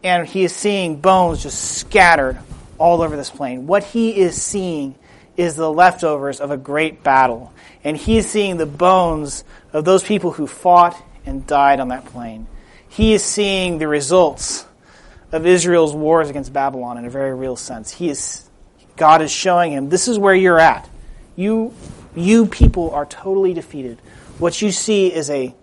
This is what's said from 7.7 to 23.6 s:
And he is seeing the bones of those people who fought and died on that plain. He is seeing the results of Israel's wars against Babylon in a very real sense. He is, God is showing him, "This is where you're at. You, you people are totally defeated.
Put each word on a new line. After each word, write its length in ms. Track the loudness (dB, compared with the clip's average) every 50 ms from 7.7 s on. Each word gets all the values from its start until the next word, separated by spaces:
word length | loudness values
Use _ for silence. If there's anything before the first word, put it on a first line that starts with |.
| -20 _ _
And 140 | -8 -8 -6
he 220 | -2 0 0 0
is 100 | 0 0
seeing 280 | -2 -2 -2 -2 -2 -4
the 100 | -6 -6
bones 760 | -4 0 2 4 4 4 2 0 -2 -4 -6 -8 -10 -14 -16 _ -20 -20 _ _ -6
of 100 | -4 2
those 200 | 4 2 2 2
people 280 | 0 -4 -2 -2 -4
who 140 | -6 -6 -10
fought 500 | -10 -10 -4 0 4 6 6 6 4 2 -6 -20 -20 -20 -18 -14
and 220 | -12 -10 -10 -6 -2
died 320 | 0 2 4 4 4 2
on 80 | 0 -6
that 180 | -8 -10 -12
plain. 400 | -16 -16 -16 -14 -14 -14 -16 -16 -18 -18 -20 -20 _ -20 -20 _ _
He 260 | -2 0 2 2 2
is 100 | 2 0
seeing 560 | -2 -4 -2 -2 -2 -2 -2 -2 -4 -4 -4
the 80 | -4 -2
results 760 | -2 -2 -2 2 4 4 4 4 0 -6 -10 -10 -10 -12 -14 _ _ _ _ _ _ _ _ -20 -20 -20 _ _
of 160 | -8 -2 2 2
Israel's 480 | 2 4 4 2 2 2 2 2 0
wars 340 | -4 0 2 2 2 2 0
against 240 | -6 -10 -10 -6 -4
Babylon 460 | -4 -4 -4 -4 -6 -10 -10 -12 -12
in 60 | -12
a 40 | -10
very 240 | -8 -6 -6 -4 -6
real 220 | -6 -8 -8 -8
sense. 360 | -10 -10 -14 -14 -14 -14 -16
He 160 | -12 -6 -6 -6
is, 400 | -6 -6 -8 -12 -12 -14 -18 _ _ _ -20 _ _ _ _ _ _
God 280 | 2 4 6 6 6 4
is 80 | 0
showing 400 | -6 -4 0 2 2 2 2 0
him, 180 | -2 -6 -4 -2
"This 180 | -2 -2 0 0
is 120 | -2 2
where 160 | 4 4 4
you're 240 | 6 4 4 6 6
at. 280 | 6 6 4 2 -6 -18 -20 -20 -20 -20 -20 -20 -20 _ -10
You, 380 | -6 -4 -2 -2 -2 -4 -6 -10 -16 -20 -20 -20 -20 -20 -16 -10
you 300 | -4 2 4 4 4 4
people 460 | 2 2 4 4 4 4 2 -6 -4
are 160 | -4 -6 -6 -6
totally 480 | -10 -12 -6 -2 -2 0 0 0 -2
defeated. 440 | -4